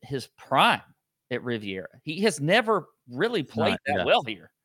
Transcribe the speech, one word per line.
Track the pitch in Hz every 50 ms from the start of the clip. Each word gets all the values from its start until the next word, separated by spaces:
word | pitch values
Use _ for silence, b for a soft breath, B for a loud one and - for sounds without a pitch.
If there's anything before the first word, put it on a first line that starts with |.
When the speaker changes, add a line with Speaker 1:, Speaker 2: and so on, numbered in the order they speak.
Speaker 1:
his | - - 139 127 - - _
prime | _ - - 135 143 196 233 165 - - _ _ _ _ _ _ _ _ -
at | 123 120 -
Riviera. | 123 120 107 104 98 95 92 85 - _ - -
He | 156 160 185
has | 202 214 - 147
never | 139 160 196 240 220 220 214 180 - _ _ _ _ 123
really | 120 131 190 233 247 180
Speaker 2:
It's | 131 -
Speaker 1:
played | - 117 160 185
Speaker 2:
not, | 190 - -
Speaker 1:
that | 139 147 -
Speaker 2:
yeah. | 90
Speaker 1:
well | 143 208 240 139
here. | 113 104 87 80 - _ _